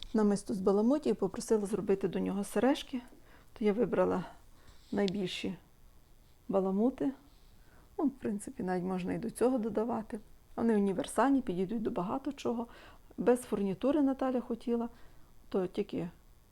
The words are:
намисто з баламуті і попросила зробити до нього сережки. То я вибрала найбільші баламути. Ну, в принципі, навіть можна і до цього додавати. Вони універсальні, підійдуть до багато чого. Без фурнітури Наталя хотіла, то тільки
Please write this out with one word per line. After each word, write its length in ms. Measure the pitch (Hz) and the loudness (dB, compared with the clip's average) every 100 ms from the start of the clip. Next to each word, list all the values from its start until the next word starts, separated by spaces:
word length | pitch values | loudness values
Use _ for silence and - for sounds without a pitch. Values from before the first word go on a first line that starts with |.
| - | -2
намисто 400 | 220 208 196 - | 2 4 2 -2
з 40 | 202 | -2
баламуті 520 | 190 202 226 294 254 | 2 4 4 2 2
і 40 | |
попросила 520 | 214 190 - - 220 196 | 0 -2 -2 0 0 0
зробити 420 | 208 175 196 190 | -2 0 0 0
до 100 | 190 | -2
нього 260 | 185 196 | -2 -2
сережки. 560 | 202 208 240 311 - 247 - - - - - - | -2 2 2 2 -2 -10 -10 -18 -20 -20 -16 -2
То 60 | |
я 80 | 208 | 2
вибрала 520 | 202 190 180 185 185 - - - - - - - | 2 2 2 2 0 -4 -12 -20 -20 -20 -20 -6
найбільші 600 | 202 202 202 180 - 196 180 - - - - - - - - - | 0 0 0 -4 -4 -6 -8 -14 -20 -20 -20 -20 -20 -20 -16 -4
баламути. 640 | 196 190 190 240 269 285 - - - - - - - - - | 0 0 2 0 0 -4 -4 -12 -20 -20 -20 -20 -20 -12 -2
Ну, 60 | |
в 60 | 294 | -2
принципі, 520 | - 240 208 - 262 | 0 -4 -4 -6 -6
навіть 220 | 185 185 | -2 0
можна 280 | 180 185 180 | 0 -2 -2
і 60 | 175 | -4
до 120 | - | -4
цього 280 | - 240 262 | 0 2 2
додавати. 640 | 220 208 233 226 208 220 - - - - | 0 0 0 -2 -6 -10 -12 -20 -12 0
Вони 180 | 233 | 2
універсальні, 680 | 214 196 185 - - 262 277 | 4 4 0 -2 2 4 4
підійдуть 400 | 214 180 185 226 | 2 -2 -2 -2
до 80 | 220 | -2
багато 420 | 214 180 262 294 | -2 -2 -4 -6
чого. 340 | - 240 240 240 - - - - - | -4 -4 -4 -6 -12 -20 -20 -14 -2
Без 240 | 190 240 | 2 2
фурнітури 640 | - 202 196 180 254 302 | 0 -2 -2 0 2 4
Наталя 380 | 269 269 262 254 | 2 2 -2 -2
хотіла, 480 | 233 233 - 233 233 - - - - - - | -4 -6 -2 -2 -4 -10 -20 -20 -20 -20 -4
то 180 | 196 180 | -2 -2
тільки 440 | - 202 - 175 - - - - | -2 -4 -4 -6 -10 -20 -20 -20